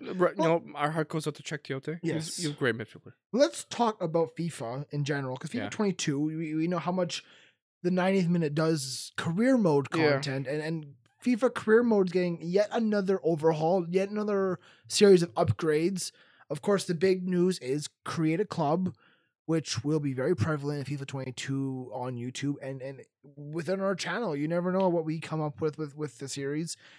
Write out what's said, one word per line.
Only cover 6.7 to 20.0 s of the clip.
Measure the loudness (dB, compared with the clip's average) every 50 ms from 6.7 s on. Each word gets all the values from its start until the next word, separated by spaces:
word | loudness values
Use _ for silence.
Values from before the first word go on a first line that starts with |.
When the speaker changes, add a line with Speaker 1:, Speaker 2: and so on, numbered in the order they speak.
| -2 -2
Speaker 2:
how | -2 -2
much | -2 -2 -2 -2 -4 -10 -12 _ -20 -20 -20 _ _ _ _ _ _ _
the | -2 0
ninetieth | 2 2 4 4 4 4 4 4
minute | 4 2 2 0 0
does | 0 2 2 2 0 -2 -6 -6 -8 -10 -10 -8 -6
career | -4 -2 0 2 4 6 6 6
mode | 6 6 4 4 2 2 0
Speaker 1:
Yeah. | 4 4 4
Speaker 2:
content, | 4 2 0 -2 -4 -4 -4
and, | -4 -4 -4
and | -4 -4 -4 -6 -8 -12 -20 _ _ _ _ _
fifa | 0 0 0 2 2 0 0
career | 0 2 4 6 6 6
mode's | 6 4 4 4 2
getting | 2 0 0 0 -2 -4
yet | -4 0 2 2 2 2
another | 0 0 0 2 0 0 2 0 0 0
overhaul, | 2 0 0 4 4 2 2 4 2 2 2 2 0 0
yet | 0 0 0 0
another | -2 -4 -2 -2 0 0 0 0 -2 -4 _ -20 -20 _ _ -2
series | 4 6 10 10 10 10
of | 8 4 2
upgrades. | 0 2 2 2 0 2 2 2 2 2 0 0 -2 -6 -6 -8 _ -20 _ _ _ -10 -10
Of | -8 -4
course, | 0 2 2 2 2
the | -2 -2
big | 2 4 2 2 2 0 0
news | 2 2 4 2 2 0
is | -2 -4 -4 -4 -4 -8 _ _ -10
Create | -8 -2 0 0 2 2 0
a | -2
Club, | -2 -2 -2 0 2 2 2 0 -2 -4 _ _ _ _ _ _ _ _ _ -4
which | -2 -2 0 0 -2 -6 -4 -2
will | 0 0 0